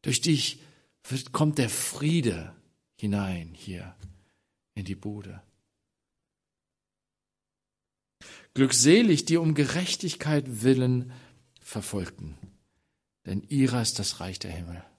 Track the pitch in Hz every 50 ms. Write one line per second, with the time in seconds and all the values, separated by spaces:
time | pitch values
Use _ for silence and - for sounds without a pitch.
0 | - 156 123 - - 165 156 135 - - - - - - _ _ _ _ _ _
1 | _ - 131 131 - - - - 156 151 147 139 123 107 - - - - - -
2 | 143 151 165 170 127 117 90 80 78 92 - - _ _ _ _ _ _ _ -
3 | - 104 101 101 98 95 92 87 82 82 82 - - 104 92 87 92 90 - _
4 | - - - _ _ _ _ _ _ _ _ _ _ _ _ 107 95 92 98 92
5 | - 107 104 98 95 95 92 95 - _ _ _ _ _ _ _ _ _ _ _
6 | _ _ _ _ _ _ _ _ _ _ _ _ _ _ _ _ _ _ _ _
7 | _ _ _ _ _ _ _ _ _ _ _ _ _ _ _ _ _ _ _ _
8 | _ _ _ _ - - - - - _ _ 131 135 131 127 - 117 147 170 226
9 | 240 214 160 147 - - 160 170 165 156 151 147 143 127 - 170 185 - - -
10 | - 170 - - - 147 151 147 135 131 120 107 113 131 131 127 127 127 127 123
11 | 123 123 - - - - _ _ _ _ _ _ - - - 110 101 - - 98
12 | 90 - - - - 78 73 - - - _ _ _ _ _ _ _ _ _ _
13 | _ _ _ _ _ 95 95 101 - - 147 139 131 123 120 123 113 - - -
14 | 95 - - - 90 92 92 - - 95 85 85 85 85 87 85 - - _